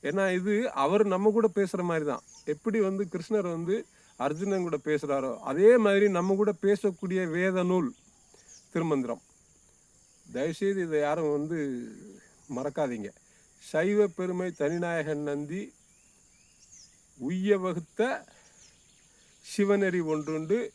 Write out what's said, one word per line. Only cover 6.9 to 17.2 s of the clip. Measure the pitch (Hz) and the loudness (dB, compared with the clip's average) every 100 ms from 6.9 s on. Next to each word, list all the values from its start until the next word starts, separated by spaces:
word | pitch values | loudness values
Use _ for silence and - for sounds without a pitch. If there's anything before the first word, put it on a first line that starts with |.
| 185 190 185 180 | -2 -4 -2 -2
வேத | 165 185 185 | 0 0 2
நூல் | 180 185 143 - _ _ _ - - - _ | 2 2 0 -6 _ _ _ -20 -20 -20 _
திருமந்திரம். | 165 165 143 120 117 _ _ _ _ _ _ _ _ _ _ - | -4 0 0 -2 -6 _ _ _ _ _ _ _ _ _ _ -10
தயவுசெய்து | 120 151 160 196 196 | -4 -4 -2 -2 -2
இதை | 170 151 | 0 0
யாரும் | 147 160 156 | 0 0 0
வந்து | 147 156 165 143 123 117 107 107 98 - _ _ 123 | 0 -2 -4 -4 -6 -10 -16 -20 -20 -20 _ _ -8
மறக்காதீங்க. | 139 143 143 120 101 - _ _ _ _ | -6 -4 -4 -4 -10 -14 _ _ _ _
"சைவ | - 156 180 208 202 | -6 -2 0 2 2
பெருமை | 165 180 180 180 | 0 -6 -4 -6
தனிநாயகன் | 156 147 170 175 170 151 147 | -2 -2 -2 -2 -2 -2 -4
நந்தி | 147 143 147 180 214 _ _ _ _ _ _ _ _ _ - - - _ _ | -4 -6 -6 -8 -10 _ _ _ _ _ _ _ _ _ -20 -20 -20 _ _
உய்ய | - | -10